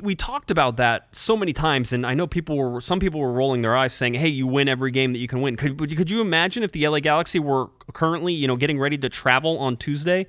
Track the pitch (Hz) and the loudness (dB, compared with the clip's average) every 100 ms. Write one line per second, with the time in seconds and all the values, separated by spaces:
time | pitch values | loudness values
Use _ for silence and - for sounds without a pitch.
0 | 202 190 - 277 - 160 131 117 120 113 | -4 -4 -4 -6 -2 2 2 2 2 0
1 | - - - 220 185 143 156 135 120 123 | -4 -8 -2 0 0 0 2 2 0 -2
2 | 123 135 175 170 160 147 131 120 - 185 | 0 0 0 -2 -2 -2 -2 -4 -2 0
3 | 185 156 135 123 135 127 113 123 131 - | 0 0 0 2 2 2 2 2 2 0
4 | 123 120 165 139 131 139 139 127 131 127 | -2 0 0 0 0 2 2 0 0 0
5 | 131 123 120 127 139 117 139 139 147 160 | 0 0 -4 -2 -2 -2 -4 -4 -4 -2
6 | 175 220 214 165 180 240 214 160 151 151 | 0 0 0 2 0 -2 -4 0 0 2
7 | 151 151 170 175 147 135 123 _ - - | 2 2 0 -2 0 0 -2 _ -14 -2
8 | 160 165 175 165 139 127 147 143 139 147 | 0 0 -2 0 0 2 0 0 0 0
9 | 127 - 131 127 160 160 135 120 - 143 | -4 -2 2 4 2 0 -2 -2 -4 -2
10 | 160 185 | 0 0